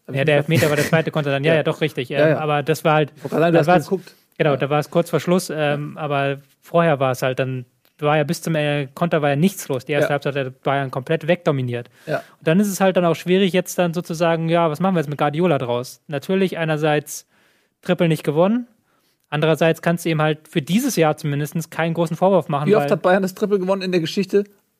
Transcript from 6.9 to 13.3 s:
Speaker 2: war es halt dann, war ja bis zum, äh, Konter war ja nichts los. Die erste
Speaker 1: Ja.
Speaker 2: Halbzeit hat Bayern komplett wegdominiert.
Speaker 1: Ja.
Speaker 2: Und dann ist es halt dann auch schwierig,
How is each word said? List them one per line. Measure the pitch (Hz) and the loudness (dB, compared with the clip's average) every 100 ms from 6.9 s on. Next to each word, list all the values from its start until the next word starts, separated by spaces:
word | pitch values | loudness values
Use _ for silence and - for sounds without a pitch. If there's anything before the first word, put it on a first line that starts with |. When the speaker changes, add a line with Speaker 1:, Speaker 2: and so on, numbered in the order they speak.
| 143 | 2
Speaker 2:
war | 135 | 0
es | 123 | 0
halt | 131 131 | -2 -2
dann, | 131 131 120 _ _ - | -4 -4 -10 _ _ -4
war | 147 151 | 0 0
ja | |
bis | 143 170 | 0 -4
zum, | - | -2
äh, | 160 147 147 135 | -2 0 -2 -4
Konter | - 175 170 | -4 -2 0
war | 147 | 0
ja | 139 | 2
nichts | 190 - - | 0 0 -6
los. | 131 | -6
Die | - | -2
erste | 143 147 | 0 0
Speaker 1:
Ja. | |
Speaker 2:
Halbzeit | 143 151 | -2 -4
hat | 139 131 131 | -4 -6 -6
Bayern | - 139 135 | -2 -2 -2
komplett | 139 131 156 151 | -6 -4 -4 0
wegdominiert. | 175 - 139 123 120 120 _ - | 0 0 -2 -2 -6 -10 _ -8
Speaker 1:
Ja. | 147 - _ | -8 -8 _
Speaker 2:
Und | - | 0
dann | 170 | 2
ist | 208 | 2
es | 185 | 2
halt | 196 185 | 2 2
dann | |
auch | 175 | 2
schwierig, | 160 175 | 0 0